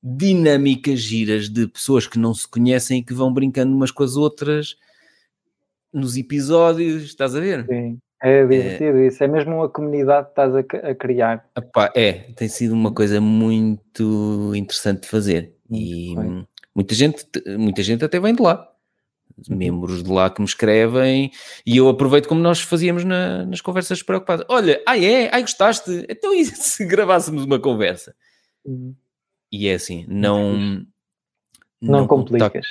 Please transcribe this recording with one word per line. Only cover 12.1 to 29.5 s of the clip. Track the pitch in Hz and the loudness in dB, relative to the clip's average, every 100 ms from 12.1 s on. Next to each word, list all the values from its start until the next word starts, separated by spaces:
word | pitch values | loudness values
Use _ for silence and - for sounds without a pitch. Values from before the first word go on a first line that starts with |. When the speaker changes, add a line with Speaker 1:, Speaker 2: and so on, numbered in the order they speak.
| 90 - | 0 -12
Speaker 1:
tem | - 113 | -10 -8
sido | - 117 | -2 -2
uma | 113 110 | 2 0
Speaker 2:
Sim. | |
Speaker 1:
coisa | 110 104 104 | 2 2 2
muito | 107 110 110 113 110 107 _ - 110 107 104 104 104 | 2 2 2 2 0 -2 _ -4 -2 0 -2 -2 -2
interessante | 101 101 - 107 98 | -4 -6 -4 -2 -4
de | - | -2
fazer. | 110 101 85 85 _ _ | -2 0 -2 -4 _ _
Speaker 2:
Muito | 113 | -8
Speaker 1:
E | 85 85 87 85 | -8 -8 -8 -6
Speaker 2:
bem. | 87 90 92 _ _ | -6 -8 -14 _ _
Speaker 1:
muita | - 98 | -6 -2
gente, | 113 147 147 - - - 101 | 2 2 0 -10 -12 -8 -2
muita | 107 98 | -2 0
gente | 98 117 | -2 -2
até | 151 180 | -2 0
vem | 202 | 0
de | 240 | 2
lá. | 196 185 - _ _ _ _ _ _ - - | 2 2 -6 _ _ _ _ _ _ -20 -8
Speaker 2:
Uhum. | 92 | -4
Speaker 1:
Membros | 90 87 90 90 | -4 -4 -6 -8
de | 87 | -2
lá | 95 92 | 2 2
que | - | 0
me | 104 | -6
escrevem, | - 110 110 113 127 131 131 135 - - - - | 0 2 4 4 2 2 0 -2 -8 -20 -12 0
e | 127 | 6
eu | 131 | 6
aproveito | 107 139 143 143 | 4 4 4 2
como | 160 | 0
nós | 170 170 | 2 0
fazíamos | - 170 175 175 | -2 -2 0 -2
na, | 180 180 180 - | -2 -2 -4 -6
nas | 180 180 | -8 -8
conversas | - 185 180 185 | -6 -6 -4 -8
despreocupadas. | - 190 185 170 - | -4 -4 -2 -4 0
"Olha, | 247 190 143 - | 2 2 2 2
ai | 247 | 2
é? | 180 254 233 | 4 2 2
Ai, | 247 | 0
gostaste? | 240 - 202 233 - 175 - | -2 2 2 2 -6 -8 -8
Então | 220 403 | -6 -2
e | 392 | 0
<laughs> | 277 | 0
se | - - - 190 | -2 -6 -4 -2
gravássemos | 196 196 185 151 156 | 0 4 2 2 -6
uma | 139 135 | 0 0
conversa?" | 143 113 95 90 - _ _ _ _ _ | 0 0 -2 -2 -12 _ _ _ _ _
Speaker 2:
Uhum. | - 127 127 131 _ _ _ _ _ | -14 -12 -12 -18 _ _ _ _ _